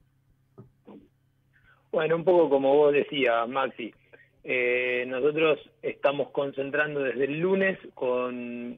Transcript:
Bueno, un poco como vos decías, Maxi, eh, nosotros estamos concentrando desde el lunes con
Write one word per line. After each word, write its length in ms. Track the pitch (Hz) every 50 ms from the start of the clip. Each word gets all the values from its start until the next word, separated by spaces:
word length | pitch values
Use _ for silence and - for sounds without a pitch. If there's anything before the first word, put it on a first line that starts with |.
| _ _ _ _ _ _ _ _ _ _ _ - - - _ _ _ - - - - _ _ _ _ _ _ _ _ _ _ _ _ _ _ _ _ _
Bueno, 260 | - 185 160 156 165
un 80 | 170 165
poco 240 | 160 180 175 165 143
como 260 | 139 135 135 135 139
vos 180 | 147 151 147 143
decías, 560 | 143 131 - - 143 131 120 117 117 117 117
Maxi, 440 | 131 139 135 127 - - 123 104 - _ _ _ - - - _ _ _ _
eh, 600 | 165 131 127 123 123 123 123 127 127 123 123 123
nosotros 540 | 127 131 127 127 147 151 160 160 156 147 143 - - _ _ -
estamos 480 | 147 110 - - 147 139 143 135 -
concentrando 720 | - 151 143 139 139 - 135 139 135 147 151 151 147 143
desde 260 | 139 131 113 120 139
el 120 | 135 143 156
lunes 400 | 170 185 190 196 190 190 185 - - - -
con 840 | - 135 127 123 127 123 123 123 123 123 120 120 120 120 120 123